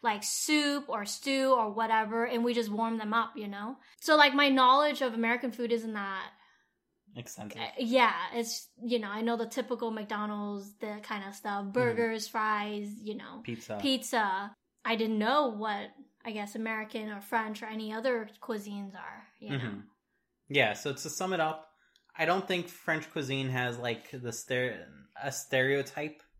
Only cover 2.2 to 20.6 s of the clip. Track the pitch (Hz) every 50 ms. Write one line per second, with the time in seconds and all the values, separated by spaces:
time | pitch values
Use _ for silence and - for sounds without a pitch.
2.2 | 233 247 247 233 233 247 240 240 226 214 208 214 226 226 226 226 214 208 214 233
3.2 | 220 214 - - 208 202 202 202 208 226 262 - _ - - _ - - 311 302
4.2 | 294 277 262 285 285 277 269 262 254 247 262 277 302 294 294 - 269 254 220 226
5.2 | 233 226 240 240 - 247 226 - 240 226 233 226 220 226 214 208 196 196 196 190
6.2 | 175 - - _ _ _ _ _ _ _ _ _ _ _ _ _ _ _ - 123
7.2 | 123 - - - - 104 - - 160 - - - 254 226 247 262 240 220 185 170
8.2 | 185 - - 233 233 226 - - - - _ - 220 233 240 233 214 196 202 214
9.2 | 226 233 233 226 226 226 - 277 247 - 254 226 240 226 220 214 208 208 226 208
10.2 | 208 208 208 208 208 208 208 202 196 202 - _ - 214 208 214 208 - 226 202
11.2 | 196 196 202 - - 208 202 202 202 196 196 247 247 233 226 226 233 226 226 220
12.2 | 220 - - 226 214 214 214 208 208 208 208 208 208 202 208 220 214 208 208 185
13.2 | - 117 - - - - 233 226 - - 220 208 202 277 262 254 262 - - 233
14.2 | 214 196 185 190 202 202 - _ _ _ _ _ _ 226 226 214 226 220 220 214
15.2 | 208 226 269 302 294 254 214 208 214 220 208 202 - - - - - _ _ _
16.2 | - 233 214 214 202 208 - 220 220 220 220 220 214 214 - 226 214 214 208 202
17.2 | 202 - 247 226 220 214 214 214 247 220 220 220 220 214 214 220 226 269 247 226
18.2 | 220 208 - - - - 226 208 196 208 202 202 202 196 196 185 170 - - -
19.2 | - - _ _ - 214 139 135 123 113 101 98 - - _ _ _ _ _ _
20.2 | _ _ _ _ _ _ 139 143